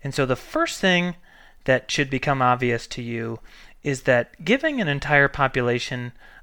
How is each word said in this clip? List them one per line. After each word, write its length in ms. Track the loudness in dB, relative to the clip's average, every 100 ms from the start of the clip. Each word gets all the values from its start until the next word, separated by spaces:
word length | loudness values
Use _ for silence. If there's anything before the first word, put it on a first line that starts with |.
And 120 | -6
so 120 | -2 0
the 100 | 0
first 440 | -2 -2 -2 0
thing 340 | 2 2 0 -6 -18 -20 -20 -10
that 260 | 0 0 0
should 200 | -4 -2
become 320 | -2 -2 2
obvious 440 | 2 2 0 -2 -6
to 120 | -12
you 400 | -8 -6 -6 -8 -14 -20 -20 -10
is 200 | -6 -2
that 420 | 2 2 2 -8
giving 380 | 0 0 2 -2
an 60 | -2
entire 400 | -2 2 4 4
population 840 | 2 0 2 0 0 -2 -8 -8 -12 -20 -20